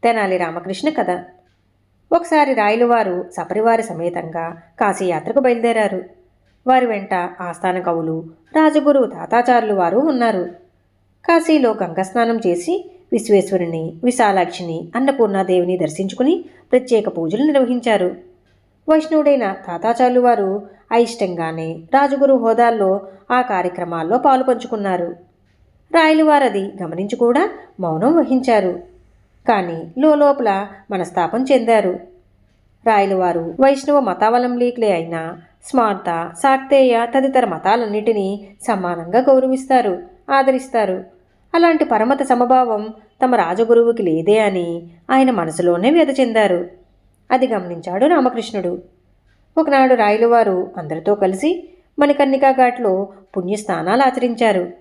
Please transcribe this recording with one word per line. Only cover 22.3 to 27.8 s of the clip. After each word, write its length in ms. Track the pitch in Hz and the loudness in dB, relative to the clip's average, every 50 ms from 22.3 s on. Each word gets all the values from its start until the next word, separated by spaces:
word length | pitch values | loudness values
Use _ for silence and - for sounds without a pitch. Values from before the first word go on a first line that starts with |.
| 269 | 4
హోదాల్లో 680 | 247 226 226 226 220 240 233 233 220 202 190 190 202 196 - - - _ _ | 2 2 0 2 4 2 2 2 0 0 0 0 -2 -4 -12 -20 -20 _ _
ఆ 120 | 247 254 247 | -2 -2 0
కార్యక్రమాల్లో 760 | 240 208 185 180 180 180 - 175 170 170 165 160 165 214 254 | 0 -2 -4 -4 -4 -6 -6 -8 -6 -6 -6 -4 -2 -2 2
పాలు 260 | 262 294 269 262 262 | 2 2 2 2 2
పంచుకున్నారు. 720 | 254 247 233 - - 233 214 202 196 185 175 175 170 170 - - _ _ _ _ _ _ _ _ _ _ _ _ _ - | 0 -2 -2 -4 -10 -8 -6 -4 -4 -4 -4 -4 -6 -8 -14 -20 _ _ _ _ _ _ _ _ _ _ _ _ _ 0
రాయలవారది 800 | 330 320 311 311 311 320 302 302 285 269 240 202 202 190 202 - 196 185 | 2 4 4 4 4 4 4 4 4 2 2 -2 -2 -6 -6 -8 -10 -10
గమనించి 340 | 156 - 175 190 202 240 | -8 -6 -6 -6 -6 -2
కూడా 340 | 233 240 233 240 285 359 440 - - - - _ - | 0 0 2 2 2 0 -2 -4 -12 -20 -20 _ -8